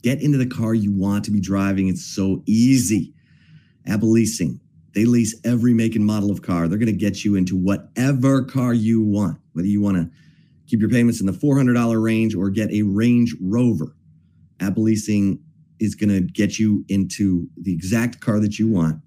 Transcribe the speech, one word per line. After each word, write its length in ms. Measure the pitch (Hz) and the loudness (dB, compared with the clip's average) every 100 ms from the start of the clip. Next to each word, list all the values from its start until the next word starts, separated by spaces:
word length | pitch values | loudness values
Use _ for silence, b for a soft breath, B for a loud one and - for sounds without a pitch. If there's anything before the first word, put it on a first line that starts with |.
get 200 | 120 139 | -2 0
into 160 | 147 139 | 0 0
the 80 | 123 | 0
car 300 | - 113 113 | -4 -2 0
you 160 | 101 | 0
want 320 | 98 98 101 104 | 0 0 -2 0
to 60 | |
be 100 | 104 | -2
driving. 460 | 90 98 98 95 95 | 0 -2 0 0 0
It's 180 | 90 - | -2 -8
so 380 | - 95 90 - | -4 -2 -2 0
easy. 680 | 110 123 135 98 104 82 b b b b b b b - | 2 4 4 2 -2 -4 b b b b b b b -6
Apple 240 | 107 110 | -2 2
Leasing, 480 | 113 110 - 78 60 _ _ _ | 4 2 -2 -4 -6 _ _ _
they 120 | 101 117 | 0 2
lease 340 | 120 107 - | 2 0 -4
every 300 | 117 120 123 | -2 0 2
make 220 | 113 110 110 | 2 0 0
and 100 | 104 | 0
model 260 | 107 101 | 0 -2
of 100 | 90 | -4
car. 260 | - 85 85 | -4 -2 0
They're 120 | 104 | 0
gonna 120 | 117 | 0
get 320 | 95 101 95 | 0 -2 -2
you 120 | 104 98 | -2 0
into 200 | 90 95 | 0 0
whatever 880 | 92 98 - - 131 135 135 135 | 0 -2 -6 -2 0 2 2 2
car 300 | 127 135 123 | 0 -2 0
you 280 | 120 110 113 | 0 2 2
want, 360 | 107 101 95 - _ | 2 0 -2 -4 _
whether 140 | 80 95 | -6 -2
you 120 | 104 | 0
wanna 300 | 101 92 82 b b b b b _ | 0 0 -2 b b b b b _
keep 120 | 113 | -2
your 100 | 107 | 2
payments 300 | 123 120 113 | 2 2 0
in 80 | 95 | -4
the 60 | |
four 220 | 87 147 139 | -2 0 2
hundred 180 | 127 | 2
dollar 260 | 120 117 113 | 2 2 0
range 340 | 110 110 110 | 0 0 0
or 160 | 95 98 | 0 -2
get 220 | 98 107 | -2 -2
a 100 | 107 | 0
Range 540 | 104 98 117 120 113 - | 0 2 2 4 2 -2
Rover. 560 | 92 113 123 95 - _ _ _ _ _ _ _ | -2 0 0 0 -6 _ _ _ _ _ _ _
Apple 240 | 95 95 | -4 0
Leasing 560 | 110 107 107 104 98 90 - _ _ _ | 0 0 0 0 0 -2 -10 _ _ _
is 140 | 107 | -6
gonna 280 | - 104 98 | 0 0 0
get 360 | 90 - 101 - | -2 -2 -2 0
you 260 | 107 104 - | 0 0 0
into 580 | 98 92 - 101 90 80 - | -2 -2 -2 0 0 -4 -8
the 160 | 98 | -6
exact 480 | 85 92 113 120 - | -4 -2 -2 -2 -4
car 180 | - 107 | -2 0
that 180 | 104 104 | -2 0
you 100 | 110 | 0
want. 320 | 98 80 78 | 0 0 -2